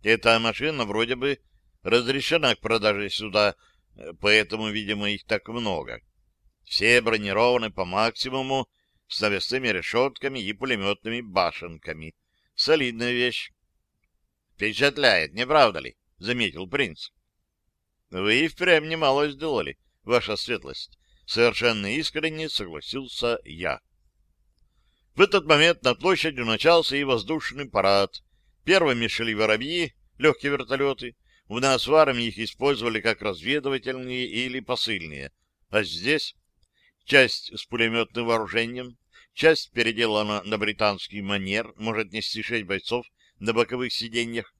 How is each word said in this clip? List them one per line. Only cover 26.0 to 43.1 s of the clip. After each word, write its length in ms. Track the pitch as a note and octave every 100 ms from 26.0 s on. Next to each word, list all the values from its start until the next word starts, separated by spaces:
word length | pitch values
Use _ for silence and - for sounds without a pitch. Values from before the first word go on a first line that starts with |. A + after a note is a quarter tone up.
| E3+ F3+ D#3+ C3 A#2
начался 500 | A2 D#3+ E3+ D#3 C#3
и 80 |
воздушный 680 | C#3 A#2+ G2 D#3 - C3 C#3+
парад. 540 | - G2 G2 G2 - _ _ _ _
Первыми 440 | - F#3+ D#3 A#2+ A2+
шли 280 | - A#2 G#2+
воробьи, 580 | G#2+ A2 C3+ F3 D#3 _ _ _
лёгкие 340 | D#3+ - C#3+
вертолёты. 640 | C#3+ B2+ C3+ C#3 C3+ B2 - _ _ _
У 120 | A2
нас 280 | C3+ C3 B2
в 60 |
армии 320 | D#3 D3+ A#2+ A#2
их 140 | G#2
использовали 600 | A2 - C3+ C#3 A#2 A2
как 200 | G#2 G#2+
разведывательные 1040 | G#2 F2 A#2 D3 C3+ C3+ C3+ C3 B2+ B2+ B2
или 360 | G#2+ B2+ B2+
посыльные. 680 | G#2+ B2 - G2+ D#2+ D2 C2+ _ _ _ _
А 140 | G#2+
здесь 520 | F#2+ D#2 G#2 D3+ - - _ _ _ _ _ _ -
часть 520 | C#3 B2+ - - G#2+
с 80 | -
пулемётным 600 | A#2+ A2+ A2+ A2+ A#2+ A#2
вооружением, 720 | A2+ G#2 A2 A#2 B2 B2+ A#2+ _ - _
часть 380 | - D#3+ D#3 -
переделана 680 | A#2+ A2+ A2 A#2 G#2 G#2 G#2
на 140 | F#2 G#2+
британский 640 | G#2+ G#2 G#2+ G2 - G2+
манер, 520 | G2 G2+ F#2+ G#2 A#2 -
может 340 | G#2+ A2 G#2+
нести 300 | G#2+ - A2
шесть 240 | G#2+ A#2 F#2
бойцов 400 | G2 - A#2+ A#2+